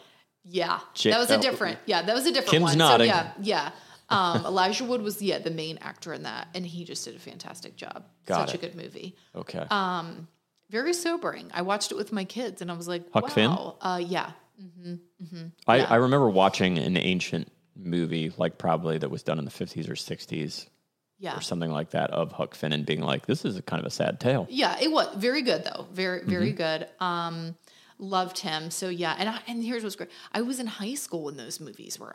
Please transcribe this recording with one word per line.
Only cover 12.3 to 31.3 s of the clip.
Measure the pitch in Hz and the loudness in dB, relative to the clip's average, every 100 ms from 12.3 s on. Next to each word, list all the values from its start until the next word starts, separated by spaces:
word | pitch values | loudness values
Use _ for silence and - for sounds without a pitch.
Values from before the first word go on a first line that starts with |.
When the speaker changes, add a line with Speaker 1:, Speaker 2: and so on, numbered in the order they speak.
| 226 240 190 | -4 -6 -6
Speaker 1:
and | 175 | -8
I | 170 | -6
was | 170 | -4
like, | 175 175 | -6 0
Speaker 2:
Huck | 117 254 | 0 2
Finn? | - 113 | 4 4
Speaker 1:
"Wow." | 185 - - | 4 -2 -6
Uh, | 185 180 | -2 -2
yeah. | 175 170 151 160 _ - | 0 -2 -4 -8 _ -20
Mm-hmm. | 185 175 175 175 - - | -20 -14 -10 -10 -12 -18
Mm-hmm. | 170 170 165 - - | -14 -12 -12 -2 4
Speaker 2:
I, | 123 | 6
Speaker 1:
Yeah. | - | 6
Speaker 2:
I | 117 | 6
remember | 127 139 123 | 8 6 6
watching | 95 95 - 92 85 | 8 6 6 4 4
an | 64 90 | 4 4
ancient | 87 92 - 85 - _ _ - | 4 2 0 -4 -4 _ _ -12
movie, | 90 87 82 82 80 - | -2 0 2 0 -2 0
like, | 85 - | -2 0
probably | 87 82 82 80 | 0 2 2 0
that | 73 | -2
was | 73 | -4
done | - 80 | -2 -2
in | 69 | -2
the | |
fifties | - 90 82 80 | -6 -8 -6 -6
or | - | -6
sixties | - - - - 73 - - _ _ _ _ _ | -8 -10 -6 -6 -4 -8 -14 _ _ _ _ _
Speaker 1:
Yeah. | 180 127 | -10 -8
Speaker 2:
or | |
something | - 87 82 | -4 -2 -2
like | 73 85 | -2 -2
that, | 82 73 | 0 0
of | - 78 | 0 -2
Huck | - 69 - | -4 -6 -4
Finn | 76 | -2
and | 76 73 | -2 0
being | 80 | 0
like, | 78 69 - | 0 0 0
"This | - - | -2 -2
is | 95 | -6
a | |
kind | - 80 | -4 -4
of | - | -4
a | |
sad | - - - | -2 -2 0
tale." | 123 131 87 | 2 2 0
Speaker 1:
Yeah, | 254 262 - | 0 0 2
it | 311 | 2
was | 311 - 202 | 2 0 0
very | 240 294 | 0 0
good | 247 160 | 2 0
though. | - - - | -2 -8 -8
Very, | 180 185 180 185 | -4 -2 -2 0
very | 180 - | 2 2
Speaker 2:
Mm-hmm. | 185 | 0
Speaker 1:
good. | 160 156 - - | 0 -2 -4 -4
Um, | 185 175 170 165 165 170 _ - - - | -2 0 -2 -4 -8 -10 _ -20 -20 -14
loved | 196 185 180 185 | -2 0 0 -4
him. | 185 156 165 | -4 -4 -4
So | - 185 | -4 -4
yeah, | 175 165 156 | -2 0 0
and | 202 | -2
I, | 220 - | -2 -6
and | 233 | -4
here's | 226 240 | -4 -4
what's | 214 - | -4 -8
great. | 175 - - | -12 -14 -6
I | 196 | -2
was | 240 254 | -2 -4
in | 233 | -6
high | 196 208 277 | -6 -6 -6
school | - 170 | -6 -6
when | 147 | -6